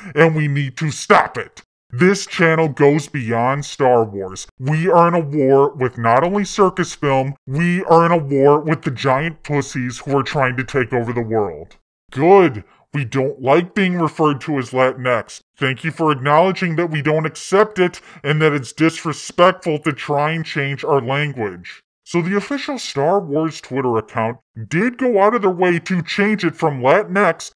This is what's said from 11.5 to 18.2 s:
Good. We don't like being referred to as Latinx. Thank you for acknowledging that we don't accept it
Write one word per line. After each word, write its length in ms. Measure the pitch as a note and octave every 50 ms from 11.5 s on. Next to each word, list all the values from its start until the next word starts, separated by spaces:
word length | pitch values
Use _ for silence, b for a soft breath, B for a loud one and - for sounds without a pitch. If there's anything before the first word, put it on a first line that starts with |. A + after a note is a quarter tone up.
| D#2 D2+ E2+ - - _ _ _ _ _ _ _
Good. 540 | - B2+ D3+ F3 G3 G3 F3 D3 A#2 G#2 - b b b b b -
We 100 | D3 C3
don't 380 | A2 - C3+ C3 C#3 - -
like 320 | A#2+ C3 C#3+ E3+ F3 F3+ -
being 240 | G#3 F#3+ F3+ F3+ F3
referred 420 | E3 D3+ - - D#3 D3+ C#3+ A#2+
to 160 | - E3 D3 C3+
as 120 | B2 A2+
Latinx. 720 | B2+ C3 C3 C3 B2+ C3 B2 B2+ B2 A2 - - - - _ _ _ -
Thank 260 | C#3 C3 C3 - -
you 60 | D#3+
for 200 | - - E3 D#3
acknowledging 640 | D3 B2+ B2+ D3 D3 D#3 F3+ F#3+ F3 - F#3 E3+ D#3+
that 140 | D#3+ F3 E3
we 120 | D#3 D3
don't 240 | C3+ D3+ D3+ D#3+ D#3
accept 520 | D#3 - - - - F#3 G3+ G#3+ G#3+ - F#3
it 220 | F3+ F3 F3+ - B B B D#3+